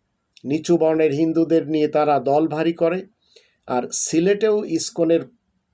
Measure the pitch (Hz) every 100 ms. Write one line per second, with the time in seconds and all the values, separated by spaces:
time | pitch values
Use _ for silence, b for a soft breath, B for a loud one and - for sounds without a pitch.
0 | _ _ _ _ 123 156 160 170 160 160
1 | 156 139 160 160 165 165 147 156 151 151
2 | 147 139 127 147 160 151 160 170 165 185
3 | - _ b b b b - 123 123 -
4 | - 160 180 202 214 208 185 160 - -
5 | 165 165 135 _ _ _ _